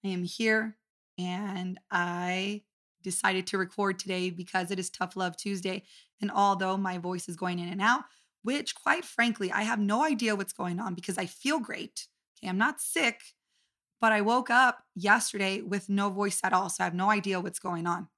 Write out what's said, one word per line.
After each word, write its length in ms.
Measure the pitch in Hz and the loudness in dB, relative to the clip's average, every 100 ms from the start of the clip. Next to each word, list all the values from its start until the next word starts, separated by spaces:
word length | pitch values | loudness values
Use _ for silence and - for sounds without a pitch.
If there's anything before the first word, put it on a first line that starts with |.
I 40 | 202 | -2
am 160 | 180 | -2
here 520 | 180 - 220 220 220 - _ _ _ - | -4 -2 2 2 0 -8 _ _ _ -8
and 600 | 180 180 208 190 185 190 _ | -6 -4 -6 -6 -6 -8 _
I 680 | 190 175 175 180 185 196 208 _ _ _ _ | 0 0 -2 -2 -2 -2 -6 _ _ _ _
decided 440 | - 175 196 190 185 | -6 0 2 0 0
to 120 | 190 | -2
record 420 | 185 - 202 190 | -2 0 0 0
today 300 | 196 185 180 | -4 -2 -2
because 420 | 170 175 190 180 | -4 -4 -2 -2
it 80 | 190 | -4
is 100 | 180 | -6
Tough 240 | - 180 | -4 -6
Love 220 | 190 185 175 | -2 -4 -4
Tuesday. 480 | 208 196 185 185 - - _ _ | -6 -4 -4 -6 -10 -20 _ _
And 120 | 208 | -2
although 440 | - 202 190 190 190 | 4 4 4 0 0
my 220 | 196 180 | -2 -2
voice 300 | 180 180 - | -4 -6 -6
is 80 | 165 | -6
going 240 | 180 175 | -4 -4
in 80 | 175 | -4
and 120 | 196 | 0
out, 220 | 208 262 - _ _ _ | 2 2 0 _ _ _
which 320 | 214 277 - | -2 -2 -2
quite 300 | - - 330 | -4 0 0
frankly, 480 | 359 - 233 220 185 | 0 0 0 2 -2
I 100 | 185 | 0
have 160 | 214 233 | 0 0
no 260 | 202 220 | 2 2
idea 300 | 311 247 226 | 2 2 0
what's 180 | 208 190 | 0 -2
going 280 | - 180 175 | -4 -4 -4
on 140 | 196 | -4
because 240 | 175 180 180 | -6 -4 -4
I 80 | 180 | -4
feel 340 | - 269 311 | -4 -2 -2
great. 480 | 226 - - - - _ _ _ | -2 -8 -10 -12 -14 _ _ _
Okay, 100 | - | -4
I'm 100 | 185 | 0
not 220 | 240 - | 0 0
sick, 400 | - 339 262 226 - _ _ _ _ _ _ _ | -2 2 0 0 -16 _ _ _ _ _ _ _
but 100 | 226 | 2
I 120 | 214 | 4
woke 280 | 208 247 240 | 4 2 4
up 320 | 240 262 240 _ - | 6 6 4 _ -4
yesterday 640 | 196 226 - 208 190 190 | 4 4 4 0 0 -2
with 280 | - 202 190 | -2 -4 0
no 220 | 202 202 | 0 2
voice 300 | 190 202 - | 0 -2 0
at 100 | 190 | 4
all. 160 | 185 185 | 4 2
So 140 | - | -2
I 40 | 185 | -2
have 80 | |
no 160 | 175 196 | 2 2
idea 300 | 208 196 185 | 2 2 -2
what's 200 | 175 175 | -2 -6
going 260 | 185 175 170 | -6 -2 -2
on. 220 | 175 170 | -2 -6